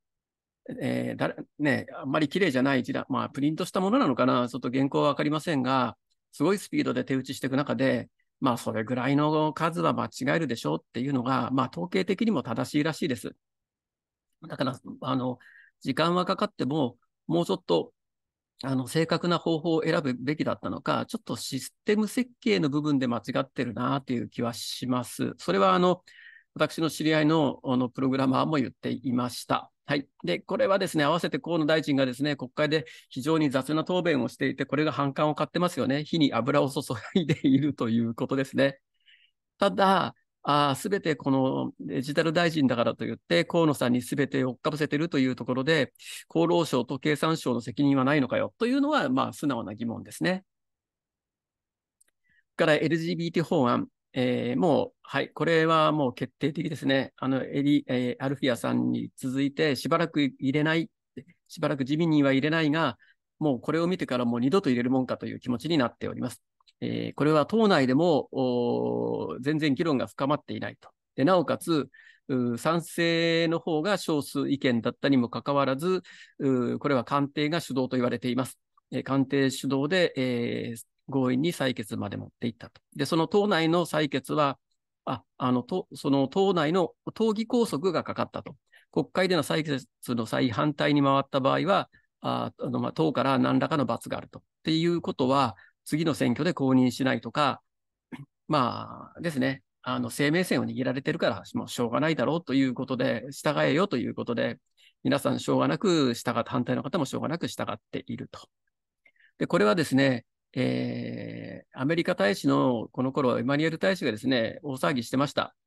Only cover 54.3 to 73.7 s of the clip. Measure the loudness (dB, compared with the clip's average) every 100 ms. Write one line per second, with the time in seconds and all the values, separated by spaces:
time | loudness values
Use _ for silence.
54.3 | 0 -2 0 4 4 0 _ -4 -4 -2
55.3 | -2 2 4 4 4 4 2 0 -2 -8
56.3 | -4 -4 -2 -6 -4 0 0 0 -6 -2
57.3 | -2 -2 -2 2 2 2 -2 -2 -4 -4
58.3 | -2 0 0 0 0 0 -2 -6 -8 -6
59.3 | -2 -2 0 0 0 0 0 0 0 0
60.3 | 0 -2 0 2 0 -2 _ _ -18 -18
61.3 | _ _ -4 -2 -2 -2 0 2 4 4
62.3 | 4 2 2 2 2 0 -2 _ _ _
63.3 | -2 0 0 0 0 0 -2 -2 -2 0
64.3 | 0 2 2 2 0 2 0 0 -4 -6
65.3 | -10 -6 -4 0 2 0 -2 -8 -6 -8
66.3 | -8 _ _ _ -10 -6 -6 -6 0 2
67.3 | 4 4 4 4 6 6 4 4 2 0
68.3 | -2 0 0 0 0 -2 -2 -2 -4 -6
69.3 | -6 -2 0 2 2 0 0 -2 -4 -2
70.3 | -2 -4 -8 -8 -12 -20 _ _ -2 2
71.3 | 4 2 -2 0 -2 -2 _ -20 _ -6
72.3 | -2 -2 -2 0 0 -2 -2 0 2 2
73.3 | 2 2 0 0